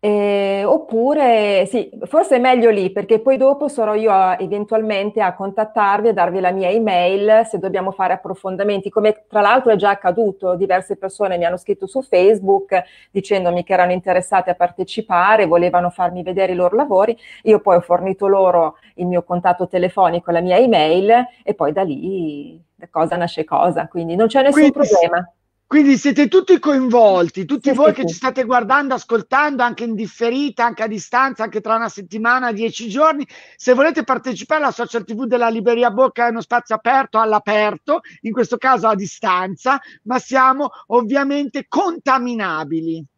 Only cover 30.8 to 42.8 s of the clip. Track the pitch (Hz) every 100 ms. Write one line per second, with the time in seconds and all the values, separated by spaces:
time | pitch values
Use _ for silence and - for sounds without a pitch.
30.8 | 220 208 - 240 269 247 226 220 214 226
31.8 | 226 - 185 214 226 254 247 208 226 -
32.8 | 233 202 311 294 277 - - _ - 247
33.8 | 294 320 262 262 - 214 - 311 285 214
34.8 | 240 - 190 220 254 240 233 226 208 233
35.8 | 240 208 262 247 240 226 - 240 233 220
36.8 | 233 269 269 220 220 214 202 214 214 202
37.8 | - 320 - - 226 220 226 233 262 254
38.8 | 226 208 190 - 214 180 185 170 254 269
39.8 | - - - 247 - 262 262 262 277 -
40.8 | - 233 226 277 277 285 285 285 - -
41.8 | 381 339 - 262 247 233 190 156 156 160